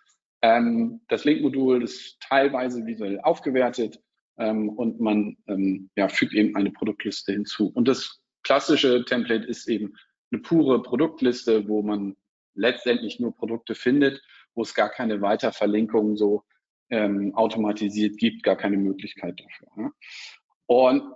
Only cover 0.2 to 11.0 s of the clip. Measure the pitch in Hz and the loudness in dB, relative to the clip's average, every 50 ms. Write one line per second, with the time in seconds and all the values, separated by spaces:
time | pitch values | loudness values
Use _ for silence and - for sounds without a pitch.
0.2 | _ _ _ _ - 113 113 120 120 117 117 113 117 117 120 - _ - 117 110 | _ _ _ _ 4 4 6 6 4 2 2 0 0 -2 -4 -8 _ -4 -2 0
1.2 | - 147 156 - 151 135 127 135 131 127 127 123 117 110 - - - - - - | 2 2 2 2 2 0 0 2 2 4 4 2 2 -2 -8 -10 -18 -20 -20 -16
2.2 | - - 135 139 135 143 147 123 127 127 123 120 110 113 113 110 107 98 98 98 | -6 0 2 2 2 2 0 -2 -4 -4 -6 -6 -8 -8 -8 -6 -6 -6 -4 -2
3.2 | - 151 165 - - 147 127 131 127 120 123 - 117 104 - - _ _ _ _ | 0 0 0 0 -2 -2 0 2 2 2 0 -2 -4 -4 -6 -10 _ _ _ _
4.2 | _ _ _ - 117 107 107 107 107 104 104 - 120 113 110 - 117 110 107 107 | _ _ _ -4 -2 -2 0 0 -2 -2 -2 -4 -4 -4 -2 -2 0 2 2 2
5.2 | 104 104 - - _ - 101 95 95 95 95 92 95 - - - 98 95 - - | 0 -2 -4 -12 _ -6 -4 0 0 0 0 -2 -6 -8 -4 -2 -2 -2 0 -2
6.2 | - - - 104 107 - - 104 98 98 - - 107 107 104 - - 104 95 - | -2 0 2 2 2 2 2 0 -2 -2 -2 -4 -4 -6 -4 -6 -6 -8 -8 -8
7.2 | - - 101 104 101 - - - 107 90 - 123 117 131 131 127 - - - _ | -6 -4 -4 -4 -4 -6 -4 -2 -2 -2 0 0 2 2 0 0 -2 -12 -14 _
8.2 | _ _ _ _ - - 135 143 - - 156 135 - 131 123 123 120 - 127 123 | _ _ _ _ 0 2 2 2 2 2 2 4 4 4 4 2 0 0 -2 -2
9.2 | 110 - 113 110 - - 117 - - - 113 101 110 98 - - - _ _ _ | 0 0 0 -2 -2 -4 -10 -8 -4 -2 -2 -2 -2 -6 -10 -14 -20 _ _ _
10.2 | _ - 117 107 - - 170 165 147 135 127 113 - - 127 120 | _ -8 -8 -8 -4 2 2 4 4 4 4 2 0 0 -2 0